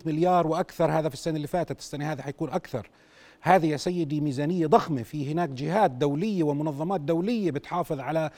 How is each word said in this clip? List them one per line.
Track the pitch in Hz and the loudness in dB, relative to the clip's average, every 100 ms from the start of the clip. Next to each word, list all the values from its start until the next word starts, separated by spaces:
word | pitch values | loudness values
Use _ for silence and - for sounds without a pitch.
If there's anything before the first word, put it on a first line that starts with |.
| 160 | -2
مليار | 156 180 180 160 | 0 4 4 2
وأكثر، | 160 185 - 160 | 0 -4 2 2
هذا | 160 156 | 2 0
في | |
السنة | - 175 156 | -4 -4 -4
اللي | 147 | -2
فاتت، | 180 160 131 | -4 -4 -6
السنة | - 139 147 | -10 -8 -6
هذه | 123 | -6
حيكون | 139 - 160 | -8 -6 -4
أكثر. | 180 - 123 98 _ _ - - - | -4 -4 -8 -8 _ _ -20 -20 -4
هذه | - 180 160 | 6 6 6
يا | 147 | 0
سيدي | - 180 151 147 | -2 -2 -2 0
ميزانية | 147 131 147 180 160 | -2 -2 -2 0 4
ضخمة، | 226 170 143 | 4 4 -4
في | 110 151 139 | -4 -6 -4
هناك | 160 175 | -2 -4
جهات | 127 151 185 190 | -4 -2 2 2
دولية | 127 147 147 214 196 | 2 0 0 -2 0
ومنظمات | 151 143 156 139 160 196 | 0 0 -2 -4 -4 -4
دولية | 147 165 190 240 185 | -2 -2 0 -2 -2
بتحافظ | 143 - 175 170 147 | -4 -6 -6 -4 -6
على | 135 160 156 | -4 -2 -4